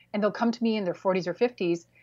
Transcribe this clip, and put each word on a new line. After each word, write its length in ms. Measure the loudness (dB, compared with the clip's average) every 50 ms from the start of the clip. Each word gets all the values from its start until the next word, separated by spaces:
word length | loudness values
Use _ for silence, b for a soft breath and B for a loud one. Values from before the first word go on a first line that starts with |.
| b b
And 100 | -4 0
they'll 80 | 0 0
come 220 | 0 0 0 0
to 100 | 0 0
me 140 | 0 0 0
in 80 | 0 -2
their 100 | -4 -4
forties 320 | -2 0 0 0 0 -2
or 80 | -4 -2
fifties. 520 | 0 -2 -2 0 -2 0 0 0 -2 -4 b b b